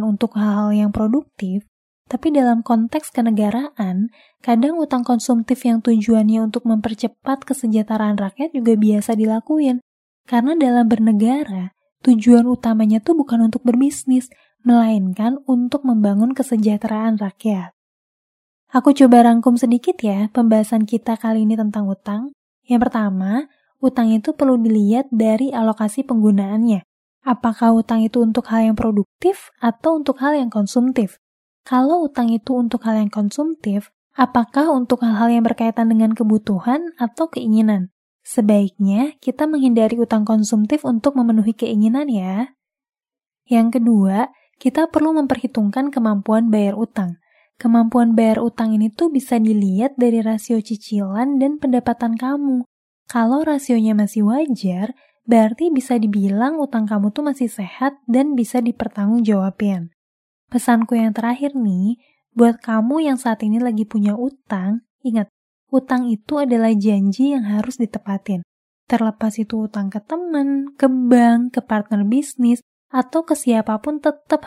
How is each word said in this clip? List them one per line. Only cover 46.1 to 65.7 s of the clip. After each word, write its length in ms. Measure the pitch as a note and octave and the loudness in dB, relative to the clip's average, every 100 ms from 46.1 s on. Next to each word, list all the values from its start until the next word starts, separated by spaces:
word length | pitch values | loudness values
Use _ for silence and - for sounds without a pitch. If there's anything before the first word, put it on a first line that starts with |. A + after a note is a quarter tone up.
| G3+ G3 A3 A#3 | -2 0 0 2
bayar 320 | G#3+ G3+ G3+ | 2 0 -2
utang. 400 | A3+ - F3+ E3+ _ _ _ _ | -6 -6 -6 -8 _ _ _ _
Kemampuan 560 | A#3 A#3 A3+ B3 A#3 A3+ | 2 2 2 2 2 2
bayar 240 | A3+ A3+ | 2 2
utang 320 | A#3 - A3 | -2 -4 -2
ini 160 | G#3+ G#3+ | 0 -2
tuh 240 | - E4+ | -2 -2
bisa 240 | C#4 - A#3 | -2 -2 0
dilihat 640 | A3 G#3+ G3 F#3 C4 C#4 | 2 2 0 0 -2 0
dari 240 | A#3+ A3+ | 0 0
rasio 400 | A3 G#3+ - A3+ | -2 -4 -4 -4
cicilan 720 | G#3 G#3+ - G3+ F#3+ G3+ C4+ C#4 | -4 -10 -6 -6 -4 -4 -2 0
dan 240 | C#4 D4+ | -2 -2
pendapatan 560 | C#4 B3 B3 A#3+ A#3 A3+ | -2 -2 -2 -4 -4 -4
kamu. 480 | B3+ C#4+ C#4+ B3+ B3 _ _ _ | -4 -4 -2 -4 -6 _ _ _
Kalau 400 | - A#3+ A3+ C#4 | -6 -2 0 0
rasionya 480 | D#4 C#4+ C#4 A#3 A3 | 0 -2 0 0 2
masih 320 | G#3+ G#3 A3 | 0 0 0
wajar, 720 | G#3 C4 D#4 A#3 F#3+ F3+ A3 - _ _ - | 0 0 -2 -2 -4 -4 -6 -10 _ _ 2
berarti 400 | A3+ A3 A3+ E4+ | 4 4 0 -2
bisa 320 | C4+ - A#3+ | -2 -2 -2
dibilang 560 | G#3+ G3+ G3 G3+ C4 D#4+ | 0 0 0 0 -2 -2
utang 320 | C#4 A#3 G#3+ | -4 -2 -2
kamu 240 | G#3 G#3 | 0 -2
tuh 160 | B3 D4 | -2 -4
masih 240 | C#4 A#3 | -2 -4
sehat 480 | - F3+ - C4+ C#4 - | -6 -12 -4 -4 -4 -2
dan 240 | B3 D4 | 0 2
bisa 320 | C4 A3 B3+ | -2 -2 -2
dipertanggungjawabin. 1300 | A#3+ - - - G3+ A#3+ A3 G3+ F#3+ - G3+ F#3 E3+ _ _ _ _ _ _ | -2 -4 -6 -4 0 0 2 0 0 -2 -4 -4 -8 _ _ _ _ _ _
Pesanku 480 | B3 - A#3 A3+ A#3 | -4 2 2 2 0
yang 160 | A3 | 0
terakhir 400 | G#3+ A3+ B3+ C#4+ | -2 -4 -2 -4
nih, 480 | C#4 G#3+ F3+ G3+ B3 _ _ _ | -2 -2 0 -2 -4 _ _ _
buat 240 | A#3 A#3 A#3 | 2 2 2
kamu 480 | - A3 A3+ D#4 D4+ | -2 -2 0 0 0
yang 80 | B3+ | -2
saat 240 | A#3 A3 G#3+ | -2 -4 -2
ini 160 | A3+ | -2
lagi 240 | B3 G#3+ G#3+ | -2 -4 -4
punya 320 | G#3+ G#3 G#3+ | -2 -2 -2
utang, 640 | C4 C4+ - G3 F#3+ A#3 - _ B3+ | -6 -8 -8 -6 -4 -6 -8 _ -4
ingat, 240 | A3 G3+ _ _ _ - | -2 -4 _ _ _ -2